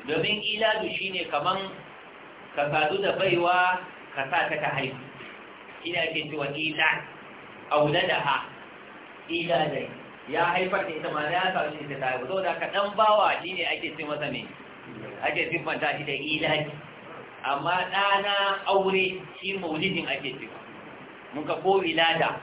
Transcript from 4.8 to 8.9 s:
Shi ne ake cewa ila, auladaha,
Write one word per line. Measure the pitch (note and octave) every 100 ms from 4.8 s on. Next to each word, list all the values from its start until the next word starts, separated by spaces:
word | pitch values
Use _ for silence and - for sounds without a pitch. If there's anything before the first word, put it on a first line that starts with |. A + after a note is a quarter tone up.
| C3 B2 - - - - - - - -
Shi | E3
ne | E3+
ake | E3 D#3+ D3
cewa | D3+ C#3
ila, | D3 D#3+ D3+ D#3 - - - - - - - -
auladaha, | D3+ D3 E3 F#3 D3 C3 C3 - - - - -